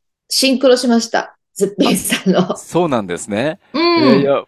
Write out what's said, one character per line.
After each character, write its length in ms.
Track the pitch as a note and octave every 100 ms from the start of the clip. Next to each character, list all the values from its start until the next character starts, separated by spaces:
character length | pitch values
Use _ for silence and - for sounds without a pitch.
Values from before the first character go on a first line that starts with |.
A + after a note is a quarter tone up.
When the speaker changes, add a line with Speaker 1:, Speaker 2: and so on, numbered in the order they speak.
| _ _ _
Speaker 1:
シ 240 | - C4+
ン 60 | C4
ク 100 | C4+
ロ 80 | B3
し 120 | B3+
ま 120 | A#3
し 100 | -
た。 260 | - - _ _ -
ズ 100 | G3
ッ 140 | -
ピ 100 | -
ー 40 |
さ 340 | F#3 - - F#3+
ん 40 |
の。 200 | F3+ F#3
Speaker 2:
あ、 20 | -
そ 300 | - E3 F3
う 20 |
な 120 | B2
ん 60 | F#2+
で 100 | E2+
す 140 | -
ね。 300 | G2+ D3 E3+ _
Speaker 1:
う 60 | C#4+
ん。 20 |
Speaker 2:
い 40 | E4+ E4+ C#4+
や 60 | G3+
い 80 |
や、 180 | C#3 C3+